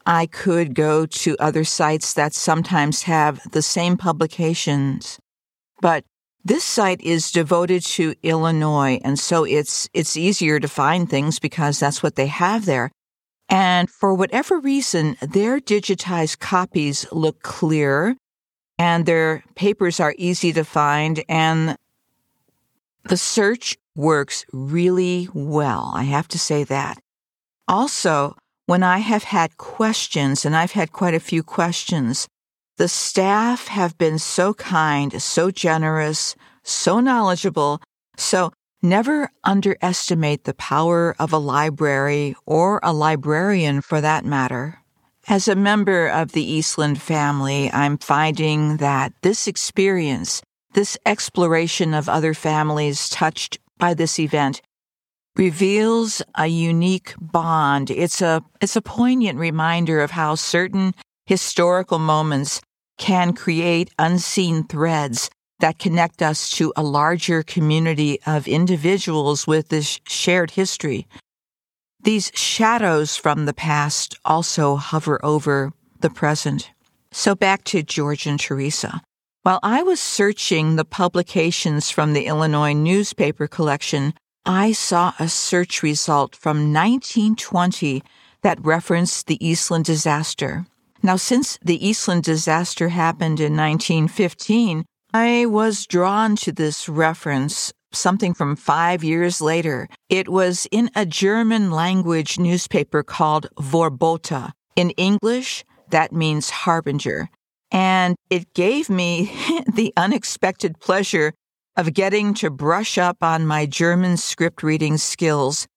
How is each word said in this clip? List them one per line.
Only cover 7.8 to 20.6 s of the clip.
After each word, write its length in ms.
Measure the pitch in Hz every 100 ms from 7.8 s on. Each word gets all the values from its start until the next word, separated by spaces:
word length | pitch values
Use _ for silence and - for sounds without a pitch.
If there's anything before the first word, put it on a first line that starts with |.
to 300 | - - 160 -
Illinois, 760 | 165 160 160 156 151 147 135 127
and 120 | 135 139
so 280 | - 170
it's, 440 | 151 143 151 - -
it's 220 | - 156 156
easier 420 | 175 202 165 151
to 80 | 147
find 420 | - 139 180 170
things 300 | 139 147 151
because 400 | 151 - 147 143
that's 240 | 143 139
what 140 | 151 -
they 100 | 135
have 380 | 147 175 220
there. 260 | 190 131 120 _ _ _ _ _ -
And 400 | 190 185 180 180
for 240 | - 196
whatever 460 | 190 190 240 311 359
reason, 580 | 269 277 254 185 156 -
their 400 | 147 196 220 277
digitized 800 | - 208 196 185 180 175 156 -
copies 640 | - 185 185 165 147 139 -
look 300 | 165 156 -
clear, 760 | - - 160 156 143 139 196 262 _ _ _ _ _ -
and 300 | 170 170 165
their 380 | 165 160 156 -
papers 460 | - 196 208 180 165
are 160 | 151 -
easy 340 | 180 180 175
to 100 | 160